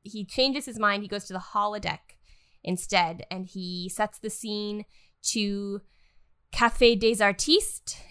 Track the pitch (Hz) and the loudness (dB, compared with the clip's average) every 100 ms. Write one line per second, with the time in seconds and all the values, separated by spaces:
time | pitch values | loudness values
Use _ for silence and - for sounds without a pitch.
0 | 208 214 190 - 262 277 - 226 214 202 | -12 -10 -6 2 2 2 -4 0 2 2
1 | 202 208 - 185 - 208 208 208 185 151 | -2 -8 -6 -10 -4 0 0 -2 -4 -6
2 | _ _ _ - _ _ - 180 - 190 | _ _ _ -20 _ _ -6 -4 2 2
3 | 170 170 - 185 185 190 180 180 180 - | 2 -2 -10 -10 -10 -10 -8 -8 -8 -2
4 | 214 - 220 214 220 208 208 208 214 _ | -4 -4 -8 -8 -6 -6 -6 -8 -10 _
5 | _ _ - 226 202 202 202 202 - _ | _ _ -4 0 0 -2 -4 -8 -10 _
6 | _ _ _ _ _ - 233 - 240 226 | _ _ _ _ _ 2 2 6 6 6
7 | 220 226 202 196 - 359 - - - - | 2 4 2 2 4 4 4 -6 -10 -14
8 | - | -16